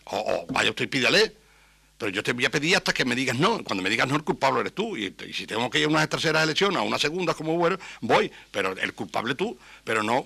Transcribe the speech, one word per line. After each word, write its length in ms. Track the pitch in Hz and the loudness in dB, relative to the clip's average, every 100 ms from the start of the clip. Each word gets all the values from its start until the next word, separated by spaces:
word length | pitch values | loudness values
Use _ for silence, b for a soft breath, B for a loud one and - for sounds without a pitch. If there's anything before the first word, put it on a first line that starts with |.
| - | -6
o, 120 | 98 | -4
o 360 | - 87 87 | 0 -2 0
vaya 160 | - 107 | 0 0
usted 160 | 107 120 | 0 -2
y 20 | |
pídale. 480 | 139 120 160 220 - b b b b b - | 0 2 4 2 -2 b b b b b -8
Pero 140 | 110 | -4
yo 100 | 95 | -2
te 100 | 120 | -2
voy 120 | 123 135 | 0 0
a 60 | |
pedir 240 | 156 151 185 | 0 2 2
hasta 180 | - | 2
que 100 | - | 0
me 120 | 131 123 | 0 0
digas 240 | 131 123 | 0 2
no. 240 | 180 214 | 2 2
Cuando 180 | - 101 | -2 -2
me 80 | 92 | 0
digas 180 | 113 135 | 2 2
no, 80 | 147 | 0
el 80 | |
culpable 360 | 151 - 135 127 | -2 0 2 2
eres 160 | 98 - | -2 -4
tú. 200 | 226 180 | -6 -4
Y, 200 | 98 - - | -6 -8 -10
y 60 | |
si 140 | - 98 | -10 -6
tengo 200 | 107 123 | -2 -2
que 120 | 156 | 0
ir 60 | 151 | 2
a 20 | |
unas 200 | 156 156 | 2 2
terceras 360 | 143 156 156 | 0 0 2
elecciones, 340 | 160 151 196 175 | 2 2 2 2
a 60 | |
unas 180 | 107 120 | 0 0
segundas, 340 | 147 175 180 156 | -2 -2 -2 -2
como 220 | 156 165 | -2 2
bueno, 220 | 170 180 B B | 2 0 B B
voy. 300 | 113 135 - B B | 2 2 2 B B
Pero 220 | 104 95 95 | -4 -4 -2
el 160 | - | -4
culpable 400 | - 110 110 107 | -6 -6 -4 -4
tú. 240 | 135 202 - B B | -2 -4 -6 B B
Pero 200 | - 113 | -2 0
no, 200 | 107 123 | 2 0